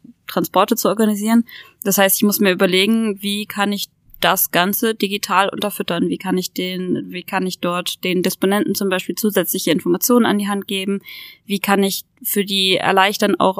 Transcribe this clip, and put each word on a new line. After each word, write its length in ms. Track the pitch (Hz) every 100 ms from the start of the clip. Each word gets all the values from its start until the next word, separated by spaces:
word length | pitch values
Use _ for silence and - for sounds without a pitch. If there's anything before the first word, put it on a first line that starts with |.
| - - -
Transporte 500 | - 175 185 208 226
zu 120 | 202
organisieren. 560 | 202 214 208 208 233 233 - - _
Das 140 | 202 190
heißt, 200 | 196 -
ich 80 |
muss 160 | 208 202
mir 120 | 202
überlegen, 720 | 185 196 185 202 226 220 202
wie 240 | 202 202 208
kann 260 | - 202
ich 160 | 202 - _ _ -
das 300 | 175 185 -
Ganze 440 | - 185 202 226
digital 540 | 220 196 202 - 185 196
unterfüttern? 640 | - 208 - 196 175 175
Wie 80 | 175
kann 180 | 185 185
ich 160 | 185
den, 540 | - 185 185 180 - 180
wie 140 | 180
kann 240 | - 190 185
ich 140 | -
dort 440 | 175 175 180 -
den 180 | 185 185
Disponenten 520 | 185 - 190 202 -
zum 160 | 196 196
Beispiel 240 | 185 -
zusätzliche 560 | 185 214 196 175 196 -
Informationen 560 | 190 180 175 - 247 220
an 100 | 208
die 120 | 202
Hand 200 | 202 196
geben? 300 | 196 190 196 - - - - -
Wie 120 | 196
kann 240 | - 196
ich 220 | 196 - - _
für 220 | - 202
die 320 | 196 196 190 185
erleichtern, 600 | - 190 190 208 202 -
auch 220 | 190 190